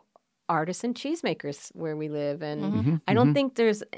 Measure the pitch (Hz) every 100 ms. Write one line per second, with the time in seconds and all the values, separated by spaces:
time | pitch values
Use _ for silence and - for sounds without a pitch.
0 | - _ _ _ - 160 165 180 240 240
1 | 277 330 226 156 147 143 - 180 165 151
2 | 151 147 143 147 151 151 - 107 123 160
3 | - 208 247 202 269 - 226 208 -